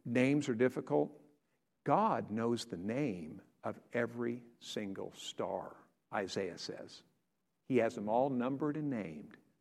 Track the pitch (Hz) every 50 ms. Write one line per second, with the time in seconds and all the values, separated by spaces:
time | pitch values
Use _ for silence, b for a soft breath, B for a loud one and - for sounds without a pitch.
0 | - 123 117 127 127 135 143 151 135 135 120 110 127 127 127 143 131 - 143 147
1 | 147 - - - - - _ _ _ _ _ _ _ _ _ _ - 139 143 185
2 | 214 220 156 113 101 98 104 113 117 117 120 113 - - 95 85 90 104 117 135
3 | 151 127 92 87 78 78 - 92 - _ _ _ - 110 - - - - - 120
4 | 120 117 117 120 120 120 120 123 - - - - - - - 113 107 98 98 101
5 | 98 - - - - - - - 104 90 92 92 - - - - - _ _ _
6 | _ - 113 110 98 90 - 107 98 87 82 80 - - - - - - - -
7 | - _ _ _ _ _ _ _ _ _ _ _ _ - 135 120 113 113 113 117
8 | 101 104 110 123 135 143 131 123 120 131 139 135 156 147 147 156 151 143 131 110
9 | 92 82 80 76 - - - - _ _ _ _